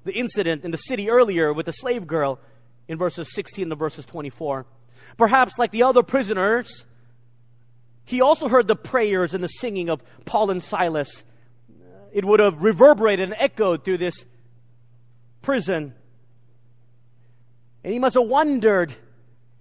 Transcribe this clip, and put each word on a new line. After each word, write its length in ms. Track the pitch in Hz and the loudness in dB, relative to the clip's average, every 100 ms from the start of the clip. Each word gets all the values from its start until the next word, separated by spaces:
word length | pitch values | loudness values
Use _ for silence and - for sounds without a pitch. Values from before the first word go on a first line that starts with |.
the 80 | 180 | -10
incident 520 | 190 247 208 170 160 | -6 -6 -4 -2 -4
in 60 | 165 | -6
the 60 | 160 | -8
city 320 | - 247 202 | -6 -6 0
earlier 420 | 240 233 170 156 | 2 4 2 0
with 140 | 151 165 | -2 -6
the 60 | |
slave 340 | - 262 240 165 | -8 -6 -6 -4
girl 340 | 165 139 127 - - - - - | -2 -2 -4 -12 -20 -20 -20 -14
in 100 | 160 | -6
verses 340 | 180 175 151 | -4 -4 -10
sixteen 360 | - - - 170 | -10 -10 -10 -8
to 60 | 151 | -6
verses 280 | 156 151 | -8 -8
twenty-four. 640 | 135 165 143 - 151 135 127 _ _ - - - | -14 -14 -14 -10 -8 -8 -10 _ _ -20 -20 0
Perhaps, 420 | 226 262 240 - | 4 4 2 0
like 120 | 240 | -4
the 120 | 220 | 2
other 180 | 254 247 | 4 4
prisoners, 840 | - 269 196 196 196 233 233 - - - - - - - - - - - - - | 4 0 -2 -2 0 -2 -4 -14 -20 -20 -20 -20 -20 -20 -20 -20 -20 -20 -20 -20
he 160 | - 247 | -8 2
also 280 | 262 311 294 | 4 4 4
heard 200 | 254 202 | 2 2
the 80 | 220 | 0
prayers 580 | - 254 214 190 175 | -2 -2 0 0 -2
and 80 | 185 | -2
the 60 | 175 | -6
singing 400 | - 247 196 170 | -6 -6 -4 -4
of 140 | 156 - - | -4 -8 -20
Paul 260 | - 214 208 | -6 -2 0
and 120 | 180 | -2
Silas. 600 | - 185 180 156 139 - - - - - - - - - - | -4 -2 0 -2 -6 -10 -20 -20 -20 -20 -20 -20 -20 -20 -8
It 120 | 202 | -4
would 160 | 190 214 | 2 4
have 220 | 208 151 | 4 2
reverberated 680 | 196 180 269 240 220 190 185 | 0 6 8 8 4 0 -2
and 40 | 208 | -2
echoed 460 | 262 - 202 165 | -2 0 -2 -2
through 140 | - 180 | -2 -4
this 260 | 180 - - - - - - - - - - - - - | -4 -8 -16 -20 -20 -20 -20 -20 -20 -20 -20 -20 -20 -10
prison. 520 | - 262 165 170 143 120 - - - - - - - - - - - - - - - - - - | -4 -4 -2 -4 -6 -14 -20 -20 -20 -20 -20 -20 -20 -20 -20 -20 -20 -20 -20 -20 -20 -20 -20 -16
And 80 | - | -8
he 80 | 240 | -2
must 140 | 254 | 0
have 120 | 254 226 | 0 2
wondered, 680 | 269 311 269 214 196 170 127 - - - - - - | 0 0 2 2 2 0 -6 -20 -20 -20 -20 -20 -20